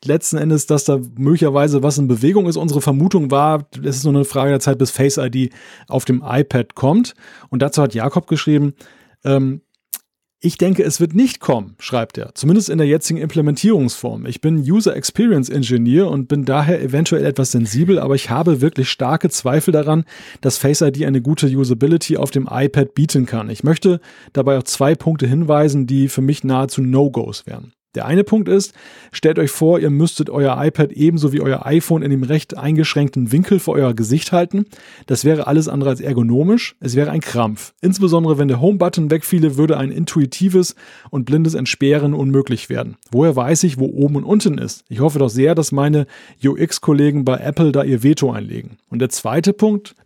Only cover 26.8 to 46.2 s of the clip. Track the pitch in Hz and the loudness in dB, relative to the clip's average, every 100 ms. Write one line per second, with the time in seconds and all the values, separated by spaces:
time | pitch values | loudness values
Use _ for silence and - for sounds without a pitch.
26.8 | 127 131 143 123 110 - - - 127 _ | 0 2 2 0 -6 -10 -14 -18 -18 _
27.8 | _ 117 113 180 202 220 180 196 - - | _ -8 0 0 2 0 2 0 0 -8
28.8 | - - - - 156 160 147 - 160 170 | -20 -20 -20 -2 0 2 0 0 2 4
29.8 | 160 143 165 - - 143 135 127 151 156 | 2 2 2 0 -4 0 0 0 0 0
30.8 | 143 - 156 165 147 143 139 131 - 165 | 0 2 2 2 0 0 -2 -2 0 0
31.8 | - 160 143 135 127 156 - - 139 156 | 2 -2 0 -2 0 -2 -4 -8 -2 0
32.8 | 156 147 143 135 117 143 185 190 - 143 | 0 0 -2 -2 0 2 2 0 0 0
33.8 | 127 113 107 156 - 175 175 196 208 - | 0 0 0 -2 0 0 0 -2 -4 -10
34.8 | - - - 131 147 151 139 156 156 143 | -20 -16 -4 0 2 0 2 0 0 -2
35.8 | 139 127 135 123 117 123 175 233 - - | -2 -2 -2 0 2 2 2 2 -2 -10
36.8 | 127 127 147 156 - 120 110 107 - _ | -4 0 0 -2 -4 -2 -2 -4 -14 _
37.8 | 185 190 185 165 160 143 143 123 170 196 | -2 2 2 2 2 2 0 2 2 2
38.8 | 175 175 151 160 - 180 156 135 156 143 | 0 0 0 0 0 2 2 2 2 0
39.8 | 135 - 165 165 135 - 190 185 175 - | -2 -4 -2 0 -2 0 0 2 0 -6
40.8 | - - - 139 120 156 160 160 127 - | -20 -20 -10 -6 -2 0 0 -2 -4 0
41.8 | 139 147 143 147 135 135 139 113 - 120 | 2 2 0 -2 0 0 0 -4 -4 -8
42.8 | 113 107 _ 120 160 131 123 160 180 127 | -8 -14 _ 2 2 2 0 2 0 0
43.8 | 131 139 143 143 - 214 196 - - - | -4 0 0 0 0 0 2 -2 -6 -10
44.8 | - 117 151 143 127 117 143 160 147 139 | -10 -2 0 2 0 2 2 2 0 0
45.8 | 143 151 139 - | 2 0 -2 -8